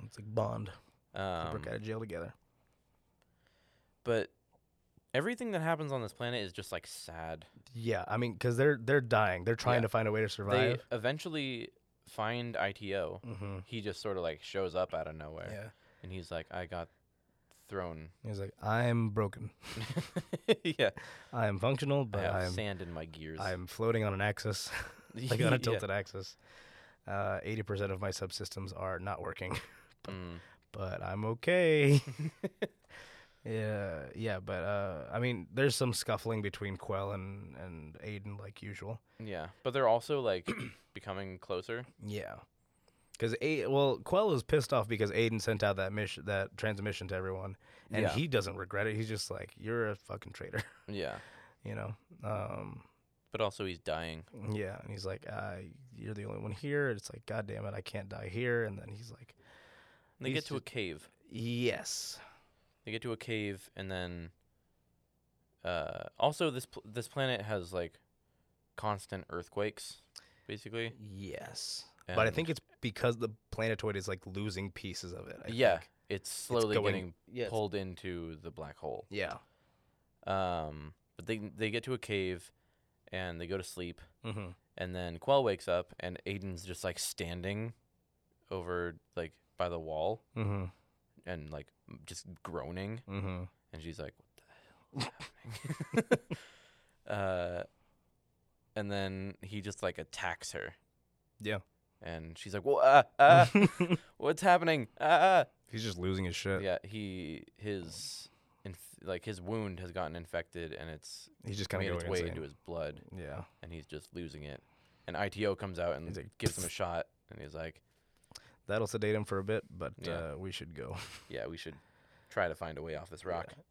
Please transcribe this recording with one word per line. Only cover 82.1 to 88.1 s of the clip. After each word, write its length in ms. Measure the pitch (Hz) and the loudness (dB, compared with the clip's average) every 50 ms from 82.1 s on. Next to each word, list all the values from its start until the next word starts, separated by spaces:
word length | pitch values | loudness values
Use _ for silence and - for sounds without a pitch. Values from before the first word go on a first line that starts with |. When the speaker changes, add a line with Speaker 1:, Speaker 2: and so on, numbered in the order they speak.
| 104 98 92 92 90 87 - - - _ _ _ _ _ _ _ _ _ _ - | 0 2 2 0 -2 -4 -6 -12 -20 _ _ _ _ _ _ _ _ _ _ -8
Speaker 2:
and 300 | - 95 92 90 85 82 | -6 -4 -4 -4 -4 -6
they 60 | 87 | -4
go 100 | 85 98 | -2 -2
to 60 | 95 92 | -2 -2
sleep, 360 | - - 92 90 85 82 - - - _ _ - | -6 -6 -6 -6 -6 -6 -10 -16 -20 _ _ -8
Speaker 1:
Mm-hmm. 260 | 113 104 107 98 87 87 - _ _ _ | -8 -6 -6 -8 -8 -12 -16 _ _ _
Speaker 2:
and 180 | - 92 92 90 | -6 -6 -4 -4
then 220 | 90 90 85 82 | -4 -4 -4 -6
Quell 260 | 82 - 135 139 139 131 | -2 2 4 4 6 6
wakes 240 | 110 98 90 - | 4 2 0 0
up, 260 | - 87 90 87 - - - | 0 0 0 0 -2 -8 -8
and 200 | - 90 87 - - | -6 -6 -6 -6 -6
Aiden's 360 | 95 101 98 95 95 92 82 85 | -6 -4 -4 -4 -6 -6 -6 -8
just, 200 | 92 87 - - | -8 -8 -4 -4
like, 160 | 92 85 - | -4 -2 -2
standing 720 | - - - - 92 82 87 87 87 95 101 107 110 117 113 - _ _ _ _ _ _ | -4 -4 -4 -4 -4 -4 -4 -4 -4 -2 -2 -2 -4 -6 -8 -12 _ _ _ _ _ _